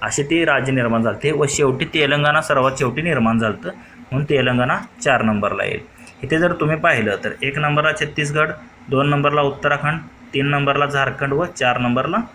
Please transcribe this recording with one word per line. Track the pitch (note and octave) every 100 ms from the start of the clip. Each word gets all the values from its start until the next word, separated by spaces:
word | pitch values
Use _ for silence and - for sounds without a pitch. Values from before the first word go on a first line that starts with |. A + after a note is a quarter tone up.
असे | A2 B2+
ते | C#3+ E3
राज्य | D#3+ C#3 C3
निर्माण | C3 A#2+ A#2
झाले | A2+ G#2
होते | C#3+ D3
व | C#3+
शेवटी | - C#3 B2+
तेलंगणा | - E3 C#3+ D3 D3 D3+
सर्वात | D#3 C#3 C3 C3+
शेवटी | B2+ D#3
निर्माण | E3+ C#3 A2+ A2+
झालं | A2 G2
होतं, | E3+ - - - -
म्हणून | C3
तेलंगणा | D3 C#3+ B2+ B2 B2+ F#3 - -
चार | D3+ A#2+
नंबरला | A2+ G#2 G2+ G2
येईल. | G2+ - - - - -
इथे | B2 D#3+
जर | F3
तुम्ही | E3+ D3+ D#3
पाहिलं, | E3+ C3 G#2+ F#2+
तर | G#2+ -
एक | C3+ C#3+
नंबरला | D3+ D3 D#3
छत्तीसगड, | D3+ D3 - C#3+ D3+ D#3 - - - -
दोन | C3 C#3+
नंबरला | D3 C#3+ D3
उत्तराखंड, | C#3+ C#3 C#3+ C#3+ D3 D#3+ D#3 - -
तीन | C#3 C#3+
नंबरला | C#3+ C#3+ C#3 C#3+
झारखंड | C#3 C3+ C3+ C#3
व | C#3
चार | C3 - B2+ B2
नंबरला | B2 B2 C#3 G3 A#3